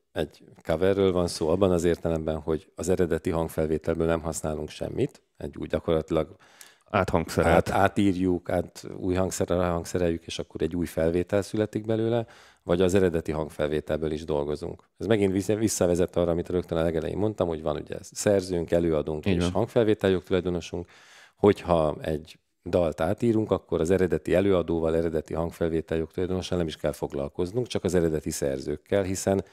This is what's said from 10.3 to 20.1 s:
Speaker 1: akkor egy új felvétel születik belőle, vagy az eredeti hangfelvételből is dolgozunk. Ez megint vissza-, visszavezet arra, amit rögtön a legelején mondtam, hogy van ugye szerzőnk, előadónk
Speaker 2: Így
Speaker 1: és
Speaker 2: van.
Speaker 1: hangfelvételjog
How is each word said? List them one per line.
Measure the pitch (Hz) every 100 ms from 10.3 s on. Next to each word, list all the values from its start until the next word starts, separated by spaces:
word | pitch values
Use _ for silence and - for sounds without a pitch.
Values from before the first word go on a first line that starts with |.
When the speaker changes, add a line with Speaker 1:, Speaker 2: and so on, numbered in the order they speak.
| -
Speaker 1:
akkor | - -
egy | 80 87
új | 80
felvétel | 82 82 87 - 101
születik | 95 107 104 110 107
belőle, | 110 113 117 110 - - _
vagy | - 87
az | 90
eredeti | 98 92 82 80
hangfelvételből | 78 73 - 76 76 - 78 78
is | 78
dolgozunk. | 80 76 71 73 85 85 _ -
Ez | 92
megint | 110 98
vissza-, | 98 95 107
visszavezet | 107 - 90 87 87 87
arra, | 85
amit | 85 85
rögtön | 87 - 82
a |
legelején | 85 80 80 85
mondtam, | 107 104 87
hogy | 80
van | 78 73
ugye | - -
szerzőnk, | - - 107 98 92 87 80
előadónk | 87 85 76 73 78 98
Speaker 2:
Így | 87
Speaker 1:
és |
Speaker 2:
van. | 87
Speaker 1:
hangfelvételjog | 92 120 123 107 104 95